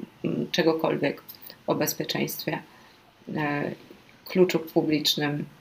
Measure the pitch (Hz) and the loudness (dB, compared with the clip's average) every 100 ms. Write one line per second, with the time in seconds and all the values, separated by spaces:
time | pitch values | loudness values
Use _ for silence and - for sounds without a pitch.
0 | - - - 147 - - 160 160 156 151 | -16 -6 -4 -2 0 2 2 2 0 0
1 | 143 - - - - - - 147 156 - | -2 -4 -12 -20 -20 -8 -4 0 0 -2
2 | 151 - 151 - - 160 - - - - | -4 -2 -2 -4 -6 -6 -8 -20 -20 -20
3 | - _ - 151 147 143 - - - - | -20 _ -8 -4 -2 -2 -4 -8 -16 -20
4 | - - - 185 180 165 160 165 156 151 | -20 -20 -2 4 4 4 0 0 2 2
5 | 151 - 147 147 - - | 2 2 0 -2 -6 -12